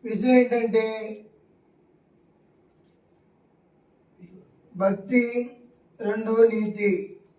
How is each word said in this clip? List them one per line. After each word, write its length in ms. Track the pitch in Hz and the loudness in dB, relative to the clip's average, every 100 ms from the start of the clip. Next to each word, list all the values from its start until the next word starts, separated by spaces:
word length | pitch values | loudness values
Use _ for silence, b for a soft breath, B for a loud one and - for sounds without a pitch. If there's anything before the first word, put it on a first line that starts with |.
విషయం 260 | 233 214 247 | -6 -4 4
ఏంటంటే 880 | 254 240 240 226 220 220 220 220 214 - _ _ _ _ _ _ _ _ _ _ _ _ _ _ _ _ _ _ _ _ _ _ _ _ _ _ _ _ _ - - _ _ _ 175 | 4 4 0 2 0 0 -6 -12 -16 -20 _ _ _ _ _ _ _ _ _ _ _ _ _ _ _ _ _ _ _ _ _ _ _ _ _ _ _ _ _ -20 -20 _ _ _ -2
భక్తి, 720 | 196 196 - 247 240 240 240 - - _ _ _ | -2 -2 0 0 0 -4 -6 -12 -20 _ _ _
రెండు 460 | 208 214 220 226 226 | -4 -4 -2 4 4
నీతి 760 | 214 208 202 202 180 - - _ | 4 -4 -2 -2 -2 -6 -16 _